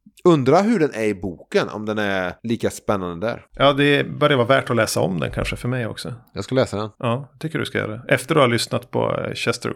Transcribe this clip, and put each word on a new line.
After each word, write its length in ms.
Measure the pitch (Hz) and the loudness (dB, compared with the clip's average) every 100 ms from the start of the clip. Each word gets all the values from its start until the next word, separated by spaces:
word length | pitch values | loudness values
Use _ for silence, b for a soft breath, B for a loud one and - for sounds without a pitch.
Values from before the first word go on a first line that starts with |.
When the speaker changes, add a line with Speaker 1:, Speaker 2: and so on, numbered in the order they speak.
| _ _ | _ _
Speaker 1:
Undrar 380 | 175 160 123 165 | 4 4 6 4
hur 140 | 202 226 | 4 2
den 160 | 147 | 2
är 100 | 104 | 0
i 100 | 110 | -2
boken, 540 | 98 95 80 - 202 113 | -2 -6 -8 -4 -2 0
om 180 | 101 107 | -4 -4
den 120 | 107 | -2
är 360 | 101 98 90 87 | 0 0 -2 -6
lika 280 | 113 117 101 | -4 -2 -2
spännande 560 | - - 104 90 85 107 | -4 -2 -2 -2 -4 -6
där. 200 | 117 - | -6 -10
Speaker 2:
Ja, 200 | - 139 | 2 2
det 320 | 139 143 143 135 127 | 4 4 2 0 0
börjar 180 | 147 139 | 2 2
vara 100 | 117 | 4
värt 240 | 135 - | 2 2
att 60 | 117 | 0
läsa 240 | 107 - | 2 2
om 200 | 85 90 | 0 0
den 100 | 64 | -4
kanske 240 | - - - | -4 -4 -4
för 120 | 123 | -4
mig 180 | 127 110 | -4 -6
också. 280 | 107 - 117 - | -8 -10 -12 -12
Speaker 1:
Jag 100 | - | -12
ska 100 | - | -2
läsa 220 | 131 123 98 | 0 0 -2
den. 140 | 107 - | -6 -4
Speaker 2:
Ja, 300 | 120 120 143 | -2 -2 -6
jag 80 | _ | _
tycker 180 | 160 - | -8 -4
du 60 | |
ska 140 | 113 107 | -4 -4
göra 120 | 101 107 | -4 -6
det. 180 | - | -2
Efter 200 | 131 - | -2 2
att 60 | 160 | 4
ha 60 | 127 | 4
lyssnat 440 | 113 - 117 - | 4 0 -4 -4
på, 300 | 120 113 - | -2 0 -2
eh, 140 | - | -4
Chester 380 | - - 113 113 | -4 -4 -2 -6